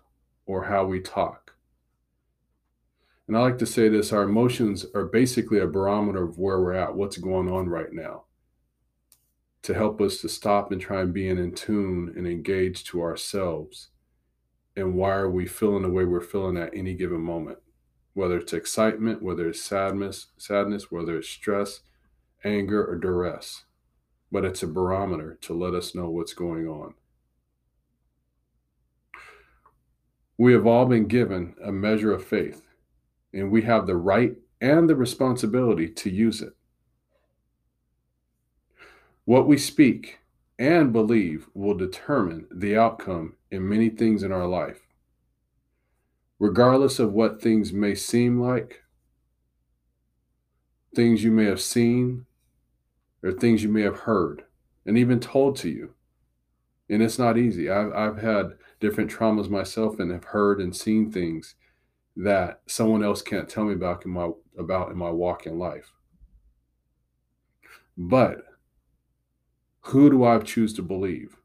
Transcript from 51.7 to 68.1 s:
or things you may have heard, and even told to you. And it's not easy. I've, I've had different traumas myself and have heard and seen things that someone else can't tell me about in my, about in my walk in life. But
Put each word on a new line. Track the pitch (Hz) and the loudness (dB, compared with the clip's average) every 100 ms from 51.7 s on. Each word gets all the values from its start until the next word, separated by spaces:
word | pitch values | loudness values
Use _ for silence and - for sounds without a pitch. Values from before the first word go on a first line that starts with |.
| 120 120 123 123 127 - _ _ _ _ _ _ _ _ _ | 2 2 2 0 -4 -12 _ _ _ _ _ _ _ _ _
or | 92 | -6
things | - 120 107 | 2 4 4
you | 104 | 2
may | 107 | 2
have | 101 - | 0 -2
heard, | 117 98 76 73 - _ _ _ | 0 0 0 -4 -18 _ _ _
and | 95 117 | 0 2
even | 123 117 | 4 2
told | - 139 139 135 | 2 2 2 0
to | 85 | -6
you. | 58 - _ _ _ _ _ _ _ _ _ - | -6 -10 _ _ _ _ _ _ _ _ _ -2
And | 104 | 2
it's | 113 127 | 2 2
not | 117 113 | 2 4
easy. | 120 90 76 | 2 0 -2
I've, | 101 107 | -2 -2
I've | 104 107 104 | -2 -4 -2
had | 110 101 90 - _ _ | 0 0 -2 -8 _ _
different | 104 110 110 | -2 -2 -4
traumas | - 113 107 95 | 0 0 2 0
myself | 98 92 110 110 107 | -4 -4 -2 -2 -2
and | 90 | -6
have | 90 | -6
heard | - 104 101 98 | -4 2 2 2
and | 90 - | -4 -6
seen | 110 110 110 | 0 2 0
things | 95 85 80 - _ _ _ _ _ _ - | -2 -4 -6 -12 _ _ _ _ _ _ -4
that | 101 98 90 - - | 0 2 0 -8 -10
someone | - 110 107 | 0 2 2
else | 104 101 | 0 -2
can't | - 98 - | -4 -6 -6
tell | 110 | -4
me | 104 | -4
about | 90 90 87 | -2 -4 -6
in | 92 | -8
my, | 90 85 - _ - | -6 -6 -8 _ -12
about | 85 92 - | -4 -4 -4
in | 87 | -6
my | 87 | -4
walk | 85 87 82 82 | -2 -2 -4 -8
in | 85 | -8
life. | 87 73 - _ _ _ - _ _ _ _ _ _ _ _ _ _ _ _ _ _ - _ - | -8 -10 -16 _ _ _ -20 _ _ _ _ _ _ _ _ _ _ _ _ _ _ -20 _ -12
But | 87 | 0